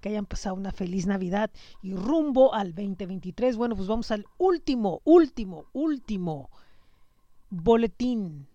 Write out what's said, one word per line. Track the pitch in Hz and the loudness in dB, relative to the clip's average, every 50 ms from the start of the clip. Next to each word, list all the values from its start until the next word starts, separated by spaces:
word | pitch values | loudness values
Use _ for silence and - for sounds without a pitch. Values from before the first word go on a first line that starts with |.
que | - 202 | -6 -4
hayan | 214 214 202 | -6 -6 -6
pasado | - - - - 202 190 | -6 -8 -6 -6 -6 -6
una | 185 196 190 | -6 -6 -8
feliz | - - 196 175 180 196 165 | -6 -6 -6 -4 -4 -2 -2
Navidad | 196 202 196 185 175 175 202 220 208 - - - - - - | -2 -2 -2 -2 -2 0 -2 -2 -2 -6 -12 -20 -20 -20 -14
y | - 185 190 | -12 -8 -8
rumbo | 180 185 233 302 330 302 302 262 262 262 262 208 | -6 -2 0 0 2 2 2 6 6 6 6 6
al | 220 202 170 160 | 2 -4 -4 -6
veinte | 170 208 196 190 - 202 | -6 -6 -6 -6 -8 -8
veintitrés. | 175 190 190 - 185 - - 226 254 247 | -8 -8 -8 -8 -10 -6 0 0 0 0
Bueno, | 214 240 240 226 | 0 -2 -2 -2
pues | 196 196 | -4 -2
vamos | 185 220 233 - - | -2 -2 -2 -2 -2
al | 226 214 208 - _ | -4 -6 -6 -12 _
último, | - 359 381 359 330 - - 269 247 214 196 160 - _ | 0 2 2 2 2 0 -2 -2 0 0 -2 -2 -2 _
último, | - 330 359 330 262 - - 220 185 180 156 - - _ | 8 8 8 8 6 0 -8 -8 -8 -8 -14 -16 -10 _
último | 262 302 320 302 262 - - 214 190 180 170 156 143 127 - - - - - - - - - _ _ - - _ _ _ _ - - - - | -2 -2 0 -2 -4 -4 -6 -6 -4 -4 -4 -6 -6 -10 -16 -20 -20 -20 -20 -20 -20 -20 -20 _ _ -20 -20 _ _ _ _ -20 -20 -16 -12
boletín | 202 170 160 226 226 226 233 226 - - 240 254 247 226 202 175 156 143 139 - | -10 -2 4 4 4 4 4 0 -2 -4 -4 -2 -2 -2 -4 -6 -10 -12 -16 -20